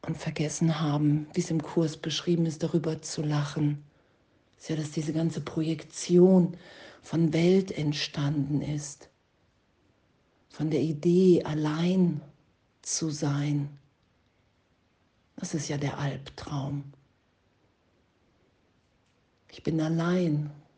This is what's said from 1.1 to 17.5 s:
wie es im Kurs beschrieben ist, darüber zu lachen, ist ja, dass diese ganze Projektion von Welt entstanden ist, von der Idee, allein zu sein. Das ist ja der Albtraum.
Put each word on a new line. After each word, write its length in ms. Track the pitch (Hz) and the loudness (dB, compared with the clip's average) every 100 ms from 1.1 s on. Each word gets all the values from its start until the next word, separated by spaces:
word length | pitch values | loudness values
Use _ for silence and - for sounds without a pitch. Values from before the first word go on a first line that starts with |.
| 151 151 | 2 0
wie 60 | - | -6
es 100 | 170 | -2
im 140 | 165 | -2
Kurs 320 | 147 - 160 156 | -2 -2 -2 -4
beschrieben 500 | - 143 - 170 165 | -6 -6 0 0 0
ist, 160 | 147 | -2
darüber 400 | 165 170 160 156 | -2 0 -2 -6
zu 200 | - - | -8 -6
lachen, 600 | 151 147 143 160 147 147 - _ _ _ _ _ _ _ | -2 -2 -2 -2 -2 -2 -10 _ _ _ _ _ _ _
ist 120 | - | -8
ja, 60 | 156 | -6
dass 160 | 147 | -4
diese 220 | - 151 | -6 -4
ganze 260 | 156 165 156 | -2 -2 -2
Projektion 1160 | 143 - 156 156 - - - 175 185 185 160 - - - - - | -6 -4 -2 -4 -8 -12 4 8 10 8 6 -2 -18 -20 -20 -20
von 300 | - 156 165 | -6 0 2
Welt 400 | 160 175 190 190 | 4 4 4 2
entstanden 920 | - 151 147 - - 143 156 139 143 | -2 -2 -2 -6 -4 -2 -2 0 -2
ist, 480 | 147 151 - - - _ _ _ _ _ _ _ _ _ _ _ _ _ _ | -2 -6 -8 -16 -20 _ _ _ _ _ _ _ _ _ _ _ _ _ _
von 200 | - 156 | -6 -2
der 120 | 151 | 0
Idee, 600 | 151 147 175 175 190 170 - | 0 0 2 6 6 6 4
allein 760 | 151 151 156 175 185 175 147 - _ _ _ _ _ | -2 -2 0 0 2 2 0 -10 _ _ _ _ _
zu 280 | - - 160 | -8 -4 -4
sein. 600 | 143 147 143 147 143 143 - _ _ _ _ _ _ _ _ _ _ _ _ _ _ _ - | -2 -2 0 0 -2 -4 -10 _ _ _ _ _ _ _ _ _ _ _ _ _ _ _ -14
Das 160 | 180 | -8
ist 160 | 160 143 | -6 -4
ja 80 | 143 | -4
der 200 | 143 - | -4 -4
Albtraum. 840 | 143 120 - - - 143 139 143 139 - _ _ _ _ _ | -6 -6 -12 -16 -10 -8 -6 -8 -10 -20 _ _ _ _ _